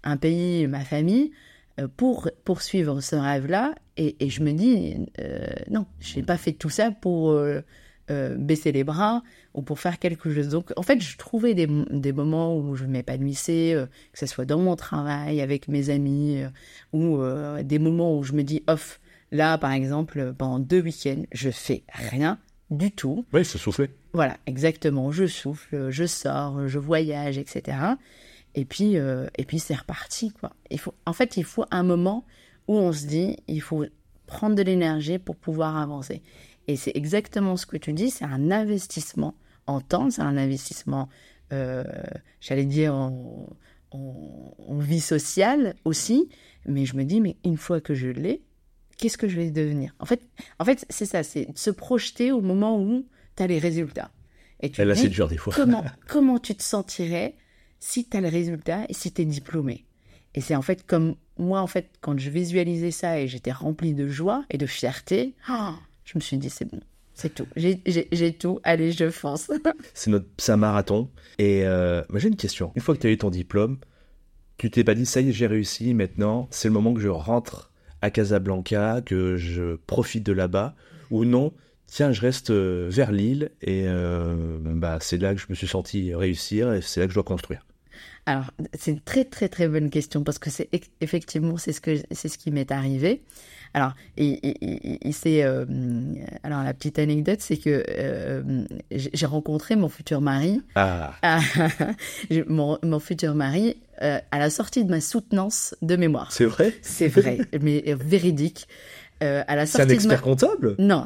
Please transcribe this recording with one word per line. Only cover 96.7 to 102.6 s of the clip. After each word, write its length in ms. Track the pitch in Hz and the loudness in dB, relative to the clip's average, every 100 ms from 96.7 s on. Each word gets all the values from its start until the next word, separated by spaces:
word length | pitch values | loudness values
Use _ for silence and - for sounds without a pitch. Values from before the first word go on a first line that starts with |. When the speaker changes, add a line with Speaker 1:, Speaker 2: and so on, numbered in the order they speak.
Speaker 1:
petite 260 | 135 151 151 | -4 -4 0
anecdote, 400 | 151 151 151 208 | 2 2 2 0
c'est 160 | - 156 | -2 -2
que, 260 | 151 143 - | 2 0 0
euh, 760 | - 135 - 135 135 135 131 - - - | -4 -2 -4 -4 -4 -2 -2 -4 -10 -8
j'ai, 180 | - 135 | -6 -4
j'ai 120 | 151 151 | -2 0
rencontré 500 | 151 156 151 - 220 | 0 -2 -2 2 2
mon 140 | 160 | 2
futur 320 | - - 147 | -2 -2 0
mari. 400 | 143 139 160 214 - - | 2 2 2 0 0 2
Speaker 2:
Ah. 400 | 95 87 73 - | 2 2 -4 0
Speaker 1:
Ah, 180 | 170 160 143 151 247 - | 2 4 4 2 2 2
<laughs> 460 | 151 214 - - - | -2 -4 -8 -10 0
j'ai, 140 | 160 - | 0 2
mon, 320 | 156 | 2